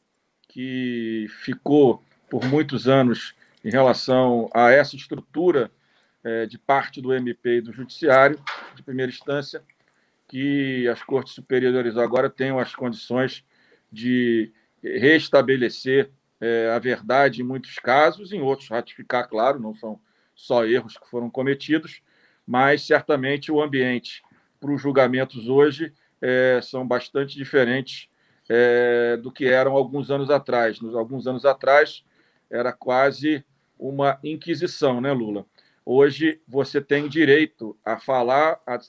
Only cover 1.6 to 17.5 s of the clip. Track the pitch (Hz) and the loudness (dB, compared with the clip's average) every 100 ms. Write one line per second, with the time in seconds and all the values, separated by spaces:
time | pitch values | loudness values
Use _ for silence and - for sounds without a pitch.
1.6 | - 147 131 110 _ _ _ 123 123 147 | 2 4 6 4 _ _ _ -6 -2 0
2.6 | 151 127 117 135 127 113 - - _ _ | -2 -2 2 4 4 0 -6 -18 _ _
3.6 | 110 127 131 120 - 127 127 120 107 117 | -2 2 4 2 0 2 2 0 0 4
4.6 | 120 135 143 139 - 151 - 147 180 143 | 6 6 4 -4 -12 -14 -10 -2 2 2
5.6 | 107 _ _ _ _ _ 117 113 113 113 | 0 _ _ _ _ _ -8 -6 -6 -6
6.6 | - 139 - 143 127 131 123 117 123 120 | 0 0 -2 -6 -4 -2 -4 -6 -2 -2
7.6 | 113 110 127 - 156 131 139 147 - - | -2 -12 -16 -4 2 6 6 2 -8 -14
8.6 | - - - 131 127 123 - 143 143 156 | -16 -20 -10 -6 -6 -8 -8 -6 -8 -14
9.6 | _ _ _ _ _ _ _ 131 139 143 | _ _ _ _ _ _ _ -6 -2 -2
10.6 | 135 127 120 113 - 135 120 - - 127 | -2 -2 -2 -4 -2 -4 -4 -14 -4 0
11.6 | 127 127 120 113 117 127 131 - 131 131 | 2 0 0 0 0 0 0 -2 -4 -2
12.6 | 123 - 127 107 - 120 131 - _ _ | -4 -6 -8 -8 -6 -2 -2 -6 _ _
13.6 | _ _ _ 107 123 127 120 113 110 _ | _ _ _ -8 -2 0 2 0 -2 _
14.6 | _ _ 117 120 131 160 - 143 123 135 | _ _ -10 0 4 4 4 2 4 2
15.6 | 113 - 131 131 135 _ _ - 113 117 | -2 -4 -2 0 0 _ _ -8 -4 -2
16.6 | 113 117 123 113 110 131 139 113 123 | 0 -2 -2 -4 0 2 2 0 -8